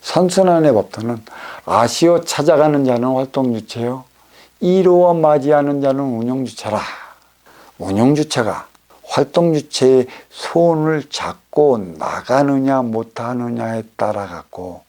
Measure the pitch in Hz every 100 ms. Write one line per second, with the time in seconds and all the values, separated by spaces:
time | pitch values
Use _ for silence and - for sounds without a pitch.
0 | - - 180 180 185 170 156 113 95 -
1 | 113 117 107 - - - - 92 120 -
2 | 165 170 170 - 147 156 151 147 135 120
3 | 123 131 135 139 131 113 107 - 120 127
4 | 131 _ _ _ - _ 180 185 185 175
5 | 180 170 156 151 135 147 143 143 139 135
6 | 139 117 117 127 127 107 107 104 - -
7 | - - _ _ _ - - _ 90 98
8 | 123 147 151 - 110 85 - _ _ _
9 | - - 143 - 170 156 - - 131 131
10 | 123 - - - - - 170 160 156 156
11 | - - - - _ - 147 120 92 80
12 | - 78 - 127 143 139 135 135 123 110
13 | 113 - 117 123 120 117 113 113 110 _
14 | 110 104 98 85 76 - 90 85